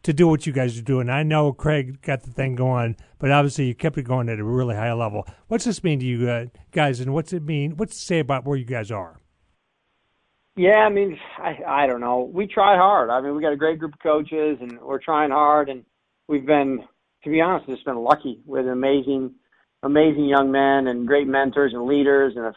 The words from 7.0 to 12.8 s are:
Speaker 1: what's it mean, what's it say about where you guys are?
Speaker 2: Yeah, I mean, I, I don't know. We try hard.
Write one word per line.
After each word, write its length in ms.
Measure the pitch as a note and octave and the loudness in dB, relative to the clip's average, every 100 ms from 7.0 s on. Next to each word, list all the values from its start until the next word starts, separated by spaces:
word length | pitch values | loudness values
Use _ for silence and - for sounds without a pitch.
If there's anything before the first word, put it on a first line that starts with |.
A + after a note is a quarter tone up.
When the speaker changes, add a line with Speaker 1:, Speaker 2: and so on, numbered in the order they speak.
| B2+ | -4
Speaker 1:
what's 180 | D3 D#3 | -4 -4
it 120 | F3+ | -8
mean, 340 | D3 D3+ C#3+ D#3 | -4 -4 -4 -4
what's 180 | A3 - | -8 -8
it 40 | |
say 200 | - E3+ | -4 -2
about 240 | C3 C3+ | -2 -4
where 140 | C3 C#3 | -2 -4
you 80 | A#2+ | -4
guys 260 | B2 G#2+ | -8 -6
are? 300 | G#2+ E2+ D#2+ _ _ _ _ _ _ _ _ _ _ _ _ _ - | -8 -10 -16 _ _ _ _ _ _ _ _ _ _ _ _ _ 2
Speaker 2:
Yeah, 280 | F3+ G#3+ G#3+ | 6 6 6
I 40 | |
mean, 280 | G3+ G3 D3+ - - | 2 0 -4 -16 -10
I, 220 | F3 D3 - | -8 -8 -2
I 220 | C#3 C#3+ | 2 2
don't 140 | A#2+ | 0
know. 280 | A#2+ B2 B2+ | -2 -2 -2
We 120 | F3 G3+ | -4 -4
try 300 | - G3+ | 2 4
hard. 340 | F#3 | 6